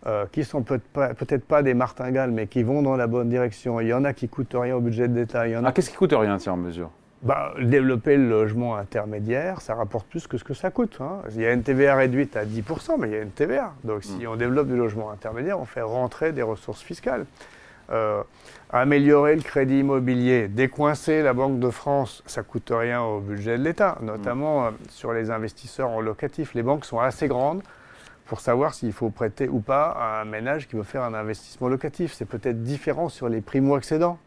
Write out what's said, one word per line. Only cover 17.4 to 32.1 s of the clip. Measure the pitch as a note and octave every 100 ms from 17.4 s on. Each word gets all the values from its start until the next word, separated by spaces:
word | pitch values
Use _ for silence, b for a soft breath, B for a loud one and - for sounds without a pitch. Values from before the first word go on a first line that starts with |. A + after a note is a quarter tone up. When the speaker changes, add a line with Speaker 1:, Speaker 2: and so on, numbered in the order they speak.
| B B B B B
Speaker 1:
Euh, | A2+ G#2+ G#2 G2+ B B B B
améliorer | B2 C3 D3 C#3+ D3 D3 D#3
le |
crédit | - - C3 C3+
immobilier, | C#3 C3+ B2+ B2 B2 B2+ G#2
décoincer | G#2 C3 - D3 D3+ - D#3
la | D3+
Banque | B2 C3+ C3
de | B2
France, | A2+ - C#3+ B2 - -
ça | -
coûte | G#2+ A#2+ - A#2
rien | A#2 A#2+
au | A#2 G#2+
budget | G2+ G2+ G#2 A#2
de |
l'État, | C#3+ E3+ G3+ -
Speaker 2:
Hmm. | A2
Speaker 1:
notamment, | G#2+ G2+ B2 D3+ D3 A#2+
euh, | G#2+ -
sur | - A#2+
les | A2+ A2
investisseurs | A2+ A2 - A#2+ - C3
en | A2+
locatif. | A2 G#2+ C#3+ - D3+
Les | A#2+
banques | A#2 D3+
sont | - A#2
assez | B2+ - D3+
grandes | B2+ C3+ F3 G3 B B B B B -
pour | A2
savoir | - A#2+ D3
s'il | - A#2+
faut | G2+ A#2
prêter | G#2+ A2+ G2+ C3
ou | C3+
pas | G#2+ C3+ D3+
à | - A#2 A2
un | G#2+
ménage | G#2+ A#2 D3+ C#3+
qui | A2+
veut |
faire | G#2 C#3
un | B2
investissement | A2 G#2+ G#2+ - - B2+
locatif. | B2+ D#3 - E3+